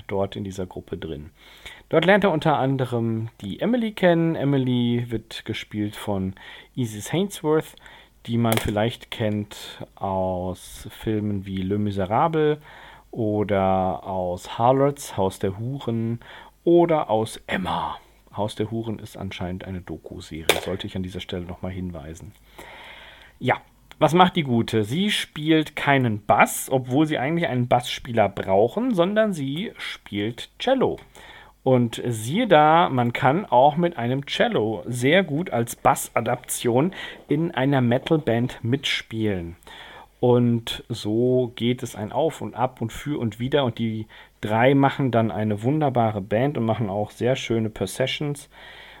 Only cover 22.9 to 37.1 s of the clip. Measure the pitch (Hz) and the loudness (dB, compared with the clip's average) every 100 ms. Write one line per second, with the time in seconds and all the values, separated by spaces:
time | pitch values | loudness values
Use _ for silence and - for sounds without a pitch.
22.9 | - - - - - 123 110 - _ - | -20 -20 -20 -20 -6 -2 -2 -6 _ -20
23.9 | - 151 170 180 180 139 117 110 113 104 | 0 4 6 4 4 0 0 2 0 0
24.9 | 147 202 - - - 151 160 151 - - | 0 -2 -2 -6 -4 2 2 2 -2 2
25.9 | 139 123 104 - 107 220 - - 131 127 | 4 2 0 2 4 4 2 -2 -2 0
26.9 | 127 156 147 131 170 170 123 120 120 - | 0 2 0 -2 -2 -2 -2 2 0 0
27.9 | - - 113 101 98 95 95 120 202 254 | -8 -2 2 2 2 2 4 4 2 0
28.9 | 196 175 208 220 175 135 147 214 - - | 2 2 2 0 0 -4 -6 -8 -10 -12
29.9 | - - 101 104 123 - - - 269 143 | -14 -8 -4 -4 -4 -12 -6 0 2 2
30.9 | 73 - - - - - _ - 127 120 | -2 -10 -20 -20 -20 -20 _ 2 4 4
31.9 | - 120 113 110 175 254 156 151 160 175 | -2 -4 -4 -2 -2 6 8 8 6 6
32.9 | 127 120 - 131 156 - 123 139 147 175 | 2 0 2 2 2 2 6 6 4 0
33.9 | 147 117 135 139 - 233 190 110 104 - | 0 -2 -2 -2 0 0 2 0 -2 -6
34.9 | 123 127 175 190 143 180 117 117 - - | 0 4 4 2 -2 -2 -2 -2 0 2
35.9 | 143 - - 113 120 - - 120 120 170 | 2 0 -2 -2 -2 -4 -4 2 2 2
36.9 | - - | -2 -12